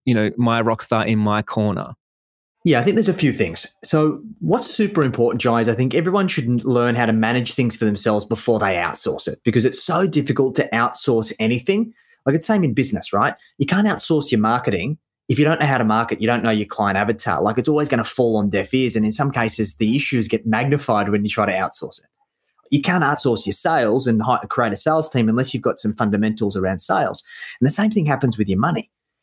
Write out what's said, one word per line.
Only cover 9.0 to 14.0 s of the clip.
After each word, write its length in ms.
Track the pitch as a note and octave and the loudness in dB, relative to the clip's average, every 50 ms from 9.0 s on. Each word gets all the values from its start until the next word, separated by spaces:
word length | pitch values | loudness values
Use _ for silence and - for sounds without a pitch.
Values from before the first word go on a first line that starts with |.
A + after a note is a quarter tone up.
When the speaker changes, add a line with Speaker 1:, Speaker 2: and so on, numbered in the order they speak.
| - - - - - | -6 -6 -6 -6 -6
Speaker 2:
it, 140 | - - - | -8 -8 -4
because 220 | - A#2 G#2 B2 A2+ | 0 2 2 4 2
it's 180 | B2 - - | 2 0 -4
so 240 | - - D#3+ E3+ G3 | -4 -2 -2 0 0
difficult 480 | E3+ D#3 D3+ C#3 - C#3 C#3+ C3+ C3 C3 | 0 0 0 0 0 0 0 0 0 0
to 140 | D3 - - | -2 -2 0
outsource 640 | - A#2 A#2+ B2 - - - C#3 A#2+ A2+ A2 - - - | 0 0 0 0 -2 -4 -2 0 0 0 0 -2 -4 -4
anything. 520 | A2 A2+ B2 A#2+ - - G3 G#3+ A#3 A3+ - _ _ _ _ _ - | -2 -2 -2 -2 0 0 0 0 0 -4 -6 _ _ _ _ _ -2
Like, 120 | C3+ C#3+ | 0 0
it's 100 | D#3+ - | 0 2
same 160 | - G#3+ G3 | 2 2 2
in 100 | E3+ C3+ | 2 2
business, 400 | G#2 C#3 B2 - G#2 - - - | 0 0 -2 -2 -2 -6 -6 -4
right? 220 | G2 G2+ B2 D#3 - - _ _ _ - | -2 0 0 0 -2 -6 _ _ _ -4
You 80 | C#3 | -2
can't 220 | - F3+ G3 G#3 G#3 | 0 0 2 2 0
outsource 420 | F3+ - | 0 -2